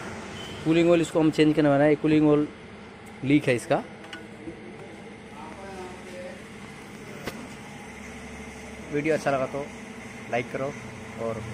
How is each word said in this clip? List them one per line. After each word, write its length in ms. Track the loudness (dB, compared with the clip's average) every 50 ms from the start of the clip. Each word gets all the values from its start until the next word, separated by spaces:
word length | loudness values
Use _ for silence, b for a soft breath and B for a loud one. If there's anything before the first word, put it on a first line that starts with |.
| -10 -10 -10 -10 -10 -10 -10 -12 -10 -10 -10 -4 0
Cooling 240 | 4 6 6 8 8
oil 120 | 8 8
इसको 180 | 6 4 4 4
हम 120 | 4 6
change 240 | 6 8 6 6 8
करने 140 | 6 6 6
वाला 140 | 8 8 8
है, 120 | 8 6
cooling 320 | 6 6 6 6 8 8 8
oil 180 | 8 6 4 0 -4 -12 -16 -16 -16 -16 -16 -16 -16 -16 -16 -16 -12 -6 2
leak 240 | 4 6 6 6 6
है 80 | 4
इसका। 280 | 2 4 2 2 2 2 -2 -10 -14 -14 -14 -12 -12 -12 -14 -14 -12 -12 -12 -12 -12 -12 -14 -14 -14 -14 -14 -14 -14 -14 -14 -14 -14 -16 -14 -14 -14 -12 -12 -12 -12 -12 -12 -10 -10 -10 -10 -12 -12 -12 -12 -12 -10 -10 -10 -12 -12 -14 -14 -14 -14 -14 -14 -14 -14 -14 -14 -14 -14 -12 -12 -12 -10 -10 -10 -10 -10 -12 -12 -14 -14 -14 -14 -14 -14 -14 -14 -14 -14 -14 -12 -12 -12 -12 -12 -12 -12 -14 -14 -14 -14 -14 -14 -14 -14 -12 -4 -4
वीडियो 200 | -2 2 2 2
अच्छा 180 | 2 2 2
लगा 140 | 2 2 0 -2
तो 180 | -2 -6 -6 -8 -10 -14 -14 -14 -14 -14 -14 -14 -14 -14 -8 -2
like 200 | -2 -2 -2 -2
करो 140 | -4 -4 -4
और 760 | -4 -6 -8 -10 -12 -12 -12 -12 -12 -8 -6 -4 -4 -4 -4 -6 -8